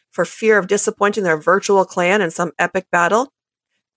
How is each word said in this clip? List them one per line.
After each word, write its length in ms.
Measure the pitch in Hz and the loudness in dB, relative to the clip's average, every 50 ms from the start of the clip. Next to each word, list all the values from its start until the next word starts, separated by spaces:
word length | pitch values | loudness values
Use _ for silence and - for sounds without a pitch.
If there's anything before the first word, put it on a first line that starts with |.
| _ _ | _ _
for 160 | _ - 175 | _ -6 -4
fear 320 | - - - 226 220 220 | -4 -6 -2 0 2 2
of 100 | 202 180 | 2 0
disappointing 560 | 185 202 202 - 214 208 - 202 202 208 220 196 | 0 -2 -2 -2 -4 -2 0 0 0 0 0 0
their 140 | 175 160 | 0 0
virtual 480 | 156 151 170 180 196 - - 202 190 185 | 0 2 2 0 2 2 2 2 2 2
clan 360 | 185 - 190 175 175 196 214 | 0 -2 -2 0 2 2 0
in 100 | 190 165 | 0 -2
some 220 | - - 175 160 - | -2 -4 -4 -4 -2
epic 300 | - 170 175 - 190 - _ | -4 -4 -2 -2 -6 -4 _
battle, 400 | - 175 170 170 196 226 269 - _ _ _ _ _ _ _ _ _ _ _ _ _ | 0 0 2 2 2 0 0 -4 _ _ _ _ _ _ _ _ _ _ _ _ _